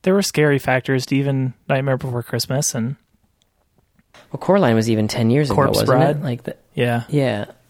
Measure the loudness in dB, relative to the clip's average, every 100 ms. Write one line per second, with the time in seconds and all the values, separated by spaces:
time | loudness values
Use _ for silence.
0 | 2 0 0 2 2 2 0 -2 0 -2
1 | 0 -2 0 -2 -4 -6 -4 -2 0 -4
2 | -4 -8 -6 -6 -4 -4 -4 -4 -6 -8
3 | _ _ _ _ _ _ _ _ _ _
4 | _ -20 _ -8 0 2 4 2 2 0
5 | 0 0 2 2 2 2 2 2 2 4
6 | 2 0 -4 -6 -8 -14 _ -4 -2 -2
7 | -2 -2 0 -2 -8 -14 _